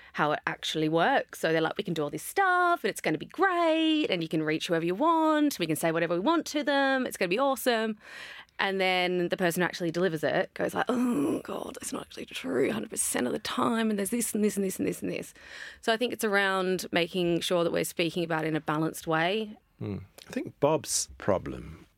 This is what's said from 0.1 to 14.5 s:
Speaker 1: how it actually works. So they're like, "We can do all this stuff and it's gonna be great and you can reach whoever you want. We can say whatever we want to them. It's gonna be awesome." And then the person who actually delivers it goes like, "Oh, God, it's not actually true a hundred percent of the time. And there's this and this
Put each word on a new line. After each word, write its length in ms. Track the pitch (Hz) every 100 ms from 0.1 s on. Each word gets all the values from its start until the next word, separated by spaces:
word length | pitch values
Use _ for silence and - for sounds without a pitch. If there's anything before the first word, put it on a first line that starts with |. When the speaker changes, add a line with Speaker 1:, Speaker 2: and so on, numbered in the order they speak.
Speaker 1:
how 180 | - 151
it 80 | 151 -
actually 400 | - - 160 156
works. 500 | 165 202 269 - -
So 140 | 170
they're 80 | 160
like, 180 | 160 -
"We 60 |
can 100 | -
do 80 | 160
all 80 | 147
this 140 | 156
stuff 580 | - - 381 359 349 349
and 80 | 202
it's 100 | -
gonna 180 | - 156
be 80 | -
great 800 | - 381 349 330 320 320 311 294
and 100 | 185
you 80 | 160
can 140 | 160
reach 240 | 156 156 -
whoever 180 | 165
you 120 | 170 185
want. 640 | 320 330 311 302 294 -
We 60 | 165
can 80 | 151
say 160 | 170
whatever 220 | 165 165
we 60 | 175
want 240 | 233 339 -
to 180 | 302
them. 420 | 285 277 269 262 240
It's 100 | -
gonna 120 | 185
be 100 | 202
awesome." 600 | 277 262 254 226 220 214 - - - - - -
And 220 | 196 190
then 480 | 185 185 180 180 175
the 60 | 185
person 260 | 180 175
who 20 |
actually 260 | 175 - 170
delivers 320 | 170 185 160
it 300 | 135 156 -
goes 200 | - 185
like, 100 | - -
"Oh, 520 | 247 247 240 277 -
God, 360 | - - - -
it's 120 | -
not 100 | -
actually 240 | - - -
true 420 | - 262 - -
a 40 |
hundred 180 | 214 -
percent 360 | - - - 247
of 60 |
the 60 | 226
time. 500 | - - 247 226 220
And 100 | 202
there's 120 | 196
this 240 | 240 220
and 100 | 214
this 120 | 208